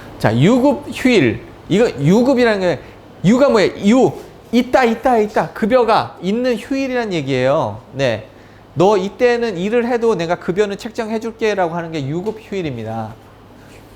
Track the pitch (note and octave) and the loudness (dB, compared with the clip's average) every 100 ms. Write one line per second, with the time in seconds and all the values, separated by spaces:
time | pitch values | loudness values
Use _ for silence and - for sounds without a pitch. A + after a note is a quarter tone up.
0 | - - A2+ A#2 E3+ B3 C#4+ B3 - - | -18 -2 0 4 4 6 4 0 -6 -2
1 | B3+ A3 B2 A#2 - - - F#3 A#3 C#3 | 2 4 2 -2 -10 -20 -2 0 0 2
2 | C#3+ G#3+ B3 B3 A#3 G3+ F3+ C3+ - - | 2 4 4 2 2 2 -2 -2 -8 -20
3 | - - E3+ B3 C#4 A3+ D3+ - G3+ C4 | -20 -2 2 4 4 4 2 0 2 4
4 | F3+ - - - - A#3 B3 C#4 A#3 A3+ | 2 0 -18 -20 -2 -2 2 2 2 0
5 | C4 A3+ G#3 A3 D#3+ - G#3 B3+ A3+ F#3 | 0 2 0 -2 -4 -4 0 2 2 0
6 | A#2 - F3+ A3+ B3+ A#3 - C4+ C4+ B3 | 0 -6 -4 -2 -2 -4 -4 -4 -2 -4
7 | A3 E3+ C3+ B2+ C3 D#3 A2+ G#2+ - C3 | -4 -4 -2 0 2 0 -2 -6 -14 -4
8 | C3 G#2 - - - - - C3+ F#3+ G#3 | -2 -2 -8 -20 -20 -20 -14 0 2 2
9 | G3 - B3 A#3 A#3 E3+ G3+ A#3+ A#3 A#3+ | -2 0 0 2 -2 -4 -2 0 0 0
10 | A3+ F#3 E3 E3+ - F3 G#3 G3 A3+ B3 | 0 0 -2 -4 -4 -2 -2 -4 -10 -8
11 | G#3+ A3+ A3+ - A3 G3 E3+ E3+ E3 D#3+ | -6 -6 -6 -4 -2 0 -2 -4 -8 -6
12 | C3+ E3 G#3 G#3+ - G3 D#3+ A#2 A2 A2+ | -6 -4 -6 -10 -10 -8 -6 -8 -8 -8
13 | A2 A2+ - - - - - - - | -10 -12 -20 -20 -20 -20 -20 -20 -20